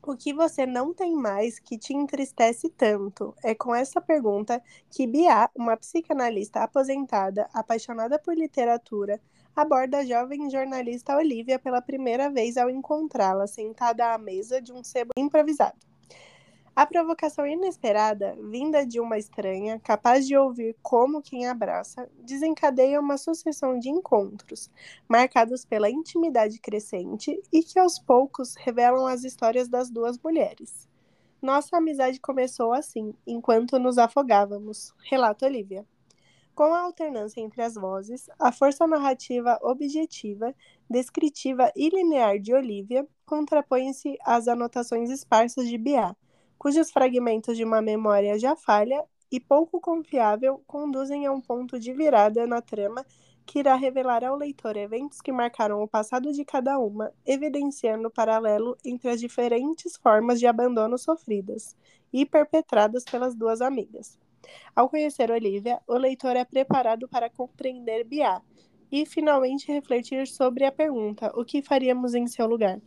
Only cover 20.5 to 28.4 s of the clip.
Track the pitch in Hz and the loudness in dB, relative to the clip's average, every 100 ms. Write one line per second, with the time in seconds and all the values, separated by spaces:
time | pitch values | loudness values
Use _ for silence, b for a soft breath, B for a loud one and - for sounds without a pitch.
20.5 | 240 226 226 - 240 262 302 - 254 247 | 0 -6 -6 0 4 4 0 -8 -6 -6
21.5 | 247 196 180 202 - 247 _ 233 269 320 | -4 -4 -4 -6 -14 -16 _ -12 -4 -2
22.5 | 311 302 254 262 285 285 277 - 330 320 | 2 2 4 4 4 0 -2 -4 -4 -4
23.5 | 294 269 254 247 320 370 226 196 208 - | -4 -2 -2 -2 -4 2 0 0 -10 -18
24.5 | 226 - B B B _ 233 254 247 226 | -18 -18 B B B _ 4 6 4 2
25.5 | 254 - 214 208 269 320 339 330 247 214 | 0 -4 0 0 0 -4 -2 0 2 0
26.5 | 226 - 214 208 190 185 214 - 392 - | -2 -6 -8 -6 -8 -8 -8 -6 -8 2
27.5 | 320 330 370 370 - - 254 269 - | 2 4 4 4 2 4 4 4 -4